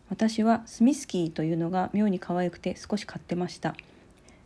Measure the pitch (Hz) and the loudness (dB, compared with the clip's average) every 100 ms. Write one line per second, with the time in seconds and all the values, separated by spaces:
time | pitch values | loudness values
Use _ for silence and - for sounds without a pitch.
0 | - 190 220 220 220 226 - - 233 285 | -8 0 0 2 2 2 0 4 4 4
1 | - 180 165 160 160 165 170 185 185 202 | 0 -2 -2 0 0 0 0 0 0 2
2 | 214 180 - 175 180 170 185 170 - 208 | 2 2 0 0 -2 -2 -6 -6 -4 -6
3 | - - - 175 180 - 165 - - - | -4 -12 -6 -4 -4 -4 -6 -6 -14 -20
4 | - - - - | -20 -20 -20 -20